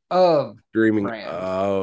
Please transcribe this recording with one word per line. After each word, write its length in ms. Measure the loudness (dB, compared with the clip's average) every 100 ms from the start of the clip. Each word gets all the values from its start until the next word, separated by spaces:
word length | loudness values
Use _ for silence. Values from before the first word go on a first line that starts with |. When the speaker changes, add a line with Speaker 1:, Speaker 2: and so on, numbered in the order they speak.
| -4
Speaker 1:
of 480 | 2 4 2 0 -8 _
Speaker 2:
Dreaming. 320 | 0 2 2 -2
Speaker 1:
Rand. 240 | -6 -10
Speaker 2:
Oh, 500 | -8 -4 -2 -2 -2